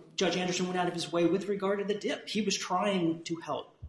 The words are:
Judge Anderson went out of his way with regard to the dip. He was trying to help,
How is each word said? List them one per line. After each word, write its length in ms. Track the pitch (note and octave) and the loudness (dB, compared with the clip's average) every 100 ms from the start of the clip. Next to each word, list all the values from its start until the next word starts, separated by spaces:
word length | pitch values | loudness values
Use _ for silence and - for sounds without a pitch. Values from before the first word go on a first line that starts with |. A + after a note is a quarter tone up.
| - - | -8 0
Judge 220 | F#3 F3 | 2 2
Anderson 280 | F3+ F3+ F#3 | 0 0 0
went 120 | F3+ | 0
out 100 | F3 | 0
of 60 | |
his 180 | E3+ - | -2 -2
way 140 | E3+ E3+ | 2 4
with 200 | F#3+ G3+ | 4 0
regard 340 | G3 F#3+ G3+ | -2 0 0
to 40 | |
the 80 | G3 | 0
dip. 340 | G3+ F#3 - - | -2 -2 -4 -4
He 140 | G3+ | -2
was 160 | G3 F#3+ | 0 0
trying 680 | - F#3 G#3 F#3+ E3 E3 | 0 0 2 2 2 0
to 120 | - E3 | -4 -6
help, 400 | - C#3 - - | -4 -6 -6 -16